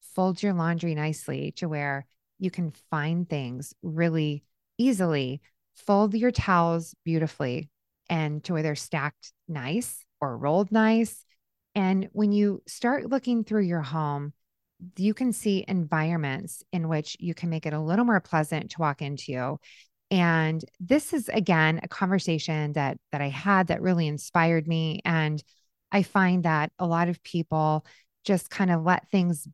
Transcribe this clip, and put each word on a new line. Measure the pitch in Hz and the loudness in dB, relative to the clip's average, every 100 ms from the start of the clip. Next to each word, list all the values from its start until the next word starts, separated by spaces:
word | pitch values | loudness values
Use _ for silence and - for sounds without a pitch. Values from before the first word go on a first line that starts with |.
| - | -10
Fold | - 185 180 | -2 0 0
your | 202 | -2
laundry | 180 165 170 170 | 0 0 0 -2
nicely | 156 151 151 - 135 143 - | -2 -2 -4 -6 -6 -6 -6
to | 170 | -6
where | 151 143 139 139 _ _ _ | -4 -4 -4 -8 _ _ _
you | 185 | -6
can | 180 170 - _ | -4 -6 -8 _
find | 160 147 170 175 | -4 -2 -2 -2
things | 151 127 123 - - | -4 -4 -8 -12 -12
really | 175 160 170 160 151 147 _ _ _ _ | -8 0 2 2 0 -4 _ _ _ _
easily. | 247 220 180 151 131 139 _ _ _ _ | 2 2 2 0 -2 -6 _ _ _ _
Fold | - 202 208 | 0 4 4
your | 214 247 | 2 2
towels | 247 - 180 170 165 165 - | 0 2 4 4 2 -4 -10
beautifully | - 165 156 - 135 123 151 _ _ _ _ | -2 0 0 -2 -4 -4 -8 _ _ _ _
and | 170 156 151 | -2 -2 -4
to | - | -4
where | 170 | -2
they're | 156 | 0
stacked | 147 - 160 143 - - _ _ | -2 -4 -4 -4 -6 -20 _ _
nice | 156 127 190 247 - - _ | -8 -4 -4 -4 -10 -18 _
or | 139 117 | -6 -4
rolled | 135 165 202 | 0 2 2
nice. | 220 220 226 226 - _ _ _ _ _ | 2 4 4 0 -4 _ _ _ _ _
And | - 190 190 190 | -2 2 2 -2
when | - 208 | 0 2
you | 208 208 196 - | 4 2 0 -8
start | - 240 254 - | -6 -2 -2 -2
looking | 262 247 240 | -4 0 -2
through | 214 214 | 0 0
your | 190 170 | 2 0
home, | 139 160 151 143 143 - _ _ _ _ 180 - | -2 -2 -2 -2 -6 -12 _ _ _ _ -20 -2
you | 196 | -2
can | 214 254 | 0 -2
see | 220 220 196 - | -2 0 0 0
environments | 190 160 160 156 170 147 131 - - - | -2 0 0 0 0 -2 -4 -8 -14 -8
in | 180 165 | -4 -2
which | 160 151 - | -2 -4 -8
you | 175 | -8
can | 165 170 | -4 -4
make | 160 | -4
it | 156 | -4
a | 151 | -4
little | 156 185 | 0 2
more | 240 208 | 4 2
pleasant | - 165 156 160 - | 2 0 0 -2 -6
to | - | -2
walk | 156 143 | -2 -2
into. | 143 139 - 127 127 147 - - _ _ _ | -6 -8 -6 -4 -4 -6 -10 -20 _ _ _
And | 190 175 165 156 160 - _ | 2 4 4 2 -2 -6 _
this | 175 302 - | 0 0 2
is, | 320 226 | -4 -2
again, | - 190 165 156 160 | -2 2 4 4 2
a | - | -4
conversation | - 190 190 - 160 - 156 151 | -4 0 0 2 -2 -2 -4 -2
that, | 147 139 - _ | -2 -2 -4 _
that | 147 | -4
I | 143 | -4
had | 135 196 196 180 | -4 2 2 4
that | 170 | 0
really | 180 175 156 | 2 2 0
inspired | 147 - 175 165 165 156 | -2 -2 2 4 4 2
me. | 165 160 156 | 0 0 -2
And | - 165 156 151 - _ _ _ _ | 0 0 0 -2 -8 _ _ _ _
I | 202 | 0
find | 185 202 185 180 | 2 2 4 4
that | 170 156 151 _ | 2 2 0 _
a | 180 | 0
lot | 165 175 | 2 0
of | 170 | -2
people | - 170 165 156 156 156 - - _ _ | -4 -4 -2 0 2 2 -2 -20 _ _
just | - 190 - | 0 0 0
kind | - 190 | -2 2
of | 170 | 2
let | 160 185 - | 2 0 2
things | 202 175 165 - | 0 2 0 -6